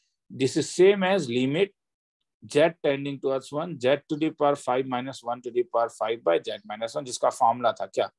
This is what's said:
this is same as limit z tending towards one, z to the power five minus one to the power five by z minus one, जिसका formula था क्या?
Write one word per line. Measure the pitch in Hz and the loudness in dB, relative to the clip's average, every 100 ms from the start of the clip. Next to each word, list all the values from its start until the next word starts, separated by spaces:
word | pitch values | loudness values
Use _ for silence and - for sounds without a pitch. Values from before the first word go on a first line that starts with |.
| _ _ _ | _ _ _
this | 123 131 160 | -4 -2 0
is | - | -2
same | - 185 202 | 4 6 6
as | 185 196 135 | 2 0 0
limit | 120 131 151 196 - _ _ _ _ _ _ 110 | 0 0 0 -2 -4 _ _ _ _ _ _ -2
z | 147 165 165 156 | 4 4 2 -2
tending | 139 139 139 | -2 -4 -4
towards | 139 135 - | -2 -2 -4
one, | 143 175 147 | -8 -8 -2
z | 123 139 - | 0 0 0
to | 147 | -2
the | 156 | -2
power | - 147 143 | 2 2 2
five | - 127 131 | 0 -2 -2
minus | 123 131 127 | -4 -6 -10
one | 117 127 | -8 -8
to | 123 | -4
the | 120 120 117 | -2 0 0
power | 117 | 0
five | - 110 117 | -2 -4 -2
by | - 170 | 0 0
z | - 107 107 | -2 -10 -10
minus | 107 113 151 | -8 -8 -6
one, | |
जिसका | 131 117 127 | -8 -2 -2
formula | - 117 120 120 | 2 2 2 0
था | - 98 | -2 -4
क्या? | - 101 | -4 -4